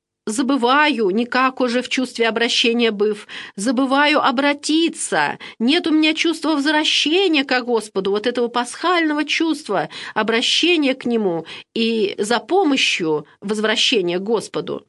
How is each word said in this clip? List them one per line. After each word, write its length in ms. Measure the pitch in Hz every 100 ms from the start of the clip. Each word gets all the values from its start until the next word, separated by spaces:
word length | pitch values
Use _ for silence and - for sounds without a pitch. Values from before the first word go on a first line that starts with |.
| _ _ -
забываю, 840 | 220 254 277 233 277 302 233 208
никак 520 | 202 240 254 262 262
уже 200 | 254 240
в 80 | 247
чувстве 380 | - 254 - 226
обращения 640 | 220 233 - 240 233 226
быв, 360 | 208 208 208 - - - -
забываю 680 | 214 247 269 277 294 302
обратиться. 1120 | 247 254 285 285 - 311 330 - - 175 147 - - -
Нет 280 | 226 320 359
у 40 |
меня 220 | 311 311
чувства 420 | 311 330 320 294 302
возвращения 920 | 277 302 302 - 285 349 392 311 269
ко 160 | 254
Господу, 500 | 240 226 220 202 190
вот 160 | 202 220
этого 200 | 240 240
пасхального 760 | 240 240 - 330 359 320 294
чувства 680 | 294 - 330 294 - 185 143 - -
обращения 800 | - 214 226 240 - 320 349 277
к 120 | 262 247
Нему 400 | 233 202 165 160 - -
и 420 | - 226 226 202 -
за 220 | 208 233
помощью 880 | - 359 339 269 - - 160 151 151 _
возвращения 760 | 196 214 214 220 - 240 175 180
к 40 |
Господу. 640 | 196 220 - 151 143 143